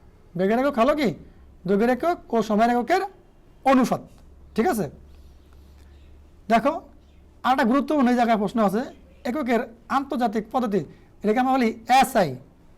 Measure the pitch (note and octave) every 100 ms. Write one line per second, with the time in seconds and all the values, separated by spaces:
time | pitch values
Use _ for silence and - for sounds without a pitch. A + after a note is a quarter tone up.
0 | - - - E3+ G3 A#3 C#4 C#4 A#3+ D4+
1 | B3 C#3 - - - - F3 G3 A#3 B3
2 | E4 F4 - A#3 A3 G#3 A#3 A#3+ - F#4
3 | G4 - - - - - C4 C4 A3+ D#3+
4 | - - - - - - E4 A#3 D3 -
5 | - - - - - - - - - -
6 | - - - - - A3+ A#3 E4 - -
7 | - - - - A#3 C4+ A#3 C#4 C4 D4+
8 | B3 B3 A#3 A3 G#3 A#3 G3+ G3+ D4+ -
9 | - - B3+ C#4 B3 A3+ F3 - - B3+
10 | C#4 C4+ A#3+ G#3+ G#3+ C4 A#3+ G3 C#3 -
11 | - - G3+ A3 B3+ C4 A3+ - - B3+
12 | B3+ A#3+ E3+ B2+ - - -